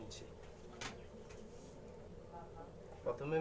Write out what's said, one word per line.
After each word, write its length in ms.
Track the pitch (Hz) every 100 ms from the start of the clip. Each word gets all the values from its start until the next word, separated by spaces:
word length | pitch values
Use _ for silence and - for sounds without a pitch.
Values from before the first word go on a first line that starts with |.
ইঞ্চি। 240 | 110 - - - - - - - - - - - - - - - - - - - - - - - - - - - - -
প্রথমে 340 | 131 120 143 160